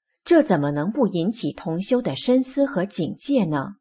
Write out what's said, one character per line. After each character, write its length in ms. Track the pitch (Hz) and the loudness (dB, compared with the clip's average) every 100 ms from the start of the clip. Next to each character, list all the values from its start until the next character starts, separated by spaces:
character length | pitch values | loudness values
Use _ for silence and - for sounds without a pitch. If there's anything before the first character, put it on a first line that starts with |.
| _ _ | _ _
这 180 | - 339 | 4 4
怎 180 | - 175 | 6 2
么 120 | 143 | 2
能 200 | 147 160 | 0 -2
不 140 | 233 220 | 0 0
引 240 | 180 165 | 0 -2
起 240 | 233 151 | -2 -6
同 260 | - - 165 | -6 -6 -6
修 220 | 196 247 | 0 0
的 140 | 247 139 | 0 -4
深 260 | - 254 | 2 2
思 240 | 262 - 277 | 2 0 0
和 180 | 277 190 | 0 -4
警 300 | - 165 214 | -4 -4 -6
戒 300 | - 277 175 | -2 0 0
呢？ 300 | 147 135 202 | -2 -4 -10